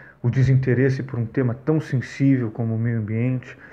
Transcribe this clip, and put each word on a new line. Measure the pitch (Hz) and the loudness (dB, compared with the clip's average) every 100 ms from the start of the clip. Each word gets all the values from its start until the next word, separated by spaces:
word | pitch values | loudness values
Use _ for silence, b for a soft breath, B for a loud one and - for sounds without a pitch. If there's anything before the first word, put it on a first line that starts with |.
| B B | B B
o | 123 | -2
desinteresse | 131 131 131 131 120 135 135 | 2 4 4 2 2 2 0
por | 131 120 | -4 -6
um | 113 | -4
tema | - 123 113 | -2 -2 -2
tão | - 156 | 0 0
sensível | - 131 - - 139 131 113 | 0 -4 -4 0 2 4 0
como | 113 113 110 | -4 -2 -2
o | |
meio | 117 117 | -2 -2
ambiente, | 104 113 123 127 - - B | -2 -2 -2 -4 -8 -18 B